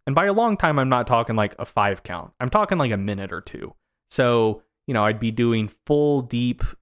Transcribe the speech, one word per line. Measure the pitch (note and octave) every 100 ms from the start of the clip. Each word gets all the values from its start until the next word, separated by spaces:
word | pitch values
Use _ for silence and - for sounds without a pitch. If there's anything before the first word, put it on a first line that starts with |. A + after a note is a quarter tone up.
| -
And | C#3+
by | G3+
a |
long | G3+ A#3 G3+
time, | E3 D3
I'm | C3
not | B2 A#2
talking, | A#2+ A#2 A2
like, | G#2 -
a | G2
five | - G2+ F#2+
count. | - F2 - -
I'm | B2
talking, | G#3+ G#3 F#3
like, | C3
a | G2+
minute | G2 G2 F#2+
or | E2+
two. | - - - - _ _ -
So, | - B2 A#2+ A2+ G#2+ _ _ -
you | A#2
know, | G#2+
I'd | A2
be | A2+
doing | A2+ A#2+ A2+ G#2+ - -
full | D3 D3 C#3+
deep | A#2+ A#2+ B2 B2 - -